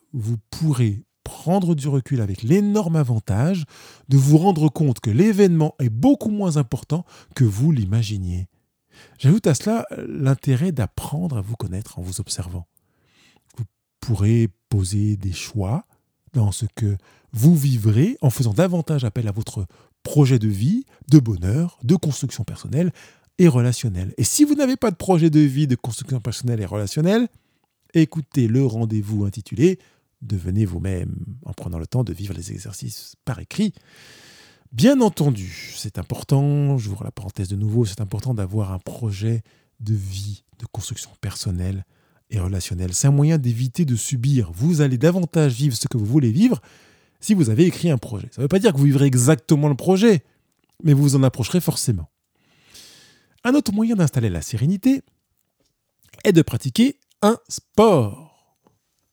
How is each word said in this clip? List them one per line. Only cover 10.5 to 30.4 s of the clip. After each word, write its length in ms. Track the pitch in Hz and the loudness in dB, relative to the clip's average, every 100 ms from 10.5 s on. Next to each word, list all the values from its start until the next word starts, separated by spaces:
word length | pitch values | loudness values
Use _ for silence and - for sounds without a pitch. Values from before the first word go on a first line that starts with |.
| 127 185 | 0 0
d'apprendre 680 | 131 101 - - 147 175 117 | -2 -6 -6 -10 -6 -6 -6
à 40 | |
vous 140 | 95 117 | -6 -8
connaître 420 | 95 92 - - | -8 -8 -10 -12
en 60 | |
vous 180 | 90 92 | -10 -10
observant. 460 | 92 - 87 87 87 _ _ _ _ _ _ _ _ - | -8 -8 -8 -10 -12 _ _ _ _ _ _ _ _ -14
Vous 80 | 107 _ _ - | -14 _ _ -12
pourrez 500 | - 101 101 117 113 - - | -6 0 2 2 0 -4 -4
poser 480 | 101 92 101 104 104 | -2 -2 -2 -2 -2
des 160 | 98 | -6
choix 520 | 87 - 110 95 147 - _ _ _ _ | -8 -8 -6 -4 -4 -8 _ _ _ _
dans 180 | 131 104 | 0 0
ce 160 | - 104 - | -2 -8 -4
que 200 | 104 98 _ _ _ | -4 -4 _ _ _
vous 220 | 113 147 165 | 2 4 4
vivrez 640 | 139 120 110 107 190 277 | 2 0 2 2 2 0
en 80 | 139 | 0
faisant 240 | - 120 | 0 0
davantage 500 | 101 185 175 156 147 | 0 0 0 -2 -2
appel 240 | 120 127 107 | -2 -4 -6
à 40 | |
votre 340 | 101 - 107 92 _ _ _ | -6 -8 -8 -10 _ _ _
projet 340 | - 147 131 127 | -2 4 4 4
de 100 | 107 | 0
vie, 380 | 98 123 233 - _ - | -2 -2 -2 -6 _ 6
de 80 | 151 | 6
bonheur, 640 | 113 90 90 131 175 - | 6 -2 -2 -2 -2 -4
de 120 | 120 185 | 0 0
construction 480 | 156 131 131 - | 0 -4 -6 -8
personnelle 500 | 107 - 101 127 175 - - _ _ - | -10 -10 -6 -2 -2 -4 -16 _ _ 4
et 80 | 175 | 4
relationnelle. 680 | 127 120 120 113 90 95 - | 6 2 0 -4 -4 -6 -4
Et 60 | |
si 200 | 120 - | 0 2
vous 100 | 294 | 2
n'avez 220 | 294 269 262 | 2 0 0
pas 140 | 226 | -2
de 40 | 175 | -2
projet 360 | - 175 165 | 0 2 4
de 80 | 156 | 4
vie, 260 | 147 135 147 | 4 2 0
de 100 | 120 | -2
construction 440 | - 107 - 127 | -4 -10 -6 -6
personnelle 420 | 117 - 123 113 | -6 -6 -4 -4
et 40 | 95 | -4
relationnelle, 640 | 104 101 151 165 226 240 _ _ _ _ _ _ 165 | -6 -4 -2 0 0 -2 _ _ _ _ _ _ 0
écoutez 520 | 160 165 - 147 113 | 2 0 -6 0 2
le 160 | 123 | 2
rendez-vous 600 | 135 110 110 107 104 107 101 | 0 0 -2 -2 -2 -2 -4
intitulé 540 | 107 - 95 170 185 _ _ _ - | -6 -8 2 2 2 _ _ _ -16
Devenez 440 | 113 98 | -8 -6